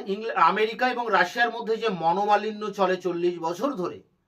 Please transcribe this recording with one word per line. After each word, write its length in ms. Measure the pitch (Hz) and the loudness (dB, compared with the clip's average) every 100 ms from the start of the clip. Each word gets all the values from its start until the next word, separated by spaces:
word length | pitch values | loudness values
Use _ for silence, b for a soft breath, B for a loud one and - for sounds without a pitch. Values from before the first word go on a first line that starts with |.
| 202 | 2
ইংল-, 280 | 208 226 | -6 -2
আমেরিকা 540 | 190 165 202 220 220 254 | 4 4 4 0 0 -2
এবং 180 | 240 233 | 0 0
রাশিয়ার 400 | 190 180 240 233 | 2 2 2 0
মধ্যে 260 | 226 214 220 | -2 -4 -2
যে 120 | 220 | -2
মনোমালিন্য 840 | 180 165 185 208 208 214 208 208 | 0 0 2 4 2 2 -6 -6
চলে 260 | 196 185 185 | 0 0 2
চল্লিশ 420 | 180 170 175 170 | -2 0 0 0
বছর 340 | 165 175 277 | -4 -2 -4
ধরে, 300 | 247 233 - - _ | -2 -6 -8 -18 _